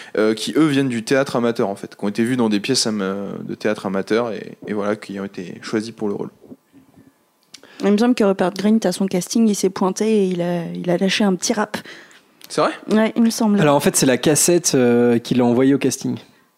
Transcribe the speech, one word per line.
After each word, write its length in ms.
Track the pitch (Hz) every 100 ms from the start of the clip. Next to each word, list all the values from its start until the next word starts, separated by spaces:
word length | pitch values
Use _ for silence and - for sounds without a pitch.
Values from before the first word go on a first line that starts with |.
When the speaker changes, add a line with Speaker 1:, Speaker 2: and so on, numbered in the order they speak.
| - -
Speaker 1:
euh, 160 | 107 110
qui 180 | - 139
eux 120 | 156
viennent 220 | 135 139
du 140 | 117
théâtre 320 | 110 135 135 131
amateur 320 | 117 117 110
en 80 | 101
fait, 200 | - -
qui 100 | 101
ont 40 |
été 140 | 104
vus 120 | 117 127
dans 120 | 113
des 100 | 104
pièces 260 | 98 131 117
am-, 180 | 107 95 98 98 90
de 120 | 87 104
théâtre 320 | 110 107 104
amateur 420 | 95 92 107 120
et, 220 | 104 - - -
et 60 |
voilà, 220 | 104 101 107
qui 240 | - 98
ont 60 | 98
été 300 | - 87 -
choisis 260 | - 113 110
pour 180 | 117 107
le 40 |
rôle. 160 | 101 - - - - _ - _ _ - _ _ _ _ - - -
Speaker 2:
Il 120 | 196
me 40 | 202
semble 160 | 240
que 120 | 247 208
Rupert 260 | 190 185
Grint, 320 | 175 202 220 196
à 60 |
son 160 | 180 196
casting, 400 | 185 175 233 226
il 80 | 202
s'est 140 | 190
pointé 360 | 190 185 185 214
et 200 | 220 190
il 160 | 180
a, 240 | 175 175 170
il 240 | 175 175
a 80 | 175
lâché 260 | 190 -
un 100 | 208
petit 200 | 180 -
rap. 240 | 226 - - - - - - _ _ -
Speaker 1:
C'est 100 | -
vrai ? 120 | 180 - -
Speaker 2:
Ouais, 220 | 214 220 -
il 80 |
me 60 | 226
semble. 280 | - 220 202
Speaker 3:
Alors 120 | 156 143
en 20 |
fait, 160 | 190 180
c'est 100 | 139
la 120 | 123
cassette, 560 | 165 147 - 175 160 143
euh, 420 | 123 120 120 117
qu'il 220 | - 123
a 60 | 123
envoyée 280 | 120 135
au 40 | 139
casting. 400 | 131 - 131 123 - _ _